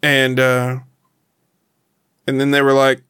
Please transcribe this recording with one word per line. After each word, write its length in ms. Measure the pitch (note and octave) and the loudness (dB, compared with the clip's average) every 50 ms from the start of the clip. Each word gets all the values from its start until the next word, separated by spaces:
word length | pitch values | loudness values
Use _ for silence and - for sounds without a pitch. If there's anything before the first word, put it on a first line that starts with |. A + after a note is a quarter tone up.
| - | 0
And, 360 | D3 C#3+ C3+ C3 C3 B2+ B2+ | 0 0 0 0 0 0 0
uh, 400 | C3 B2+ B2+ B2+ B2 B2+ B2+ C3 B2+ _ _ _ _ _ _ _ _ _ _ _ _ _ _ _ _ _ _ _ _ _ _ _ _ _ _ _ _ - | 0 0 0 0 -2 -4 -6 -8 -12 _ _ _ _ _ _ _ _ _ _ _ _ _ _ _ _ _ _ _ _ _ _ _ _ _ _ _ _ -6
and 120 | C#3 C3+ | -4 -2
then 120 | C#3 C#3 | -2 0
they 100 | C#3 C#3+ | 0 2
were 120 | C#3 C#3 C3+ | 2 2 2
like 280 | C3+ C3+ C3+ C3 C3 _ _ | 2 2 2 0 -2 _ _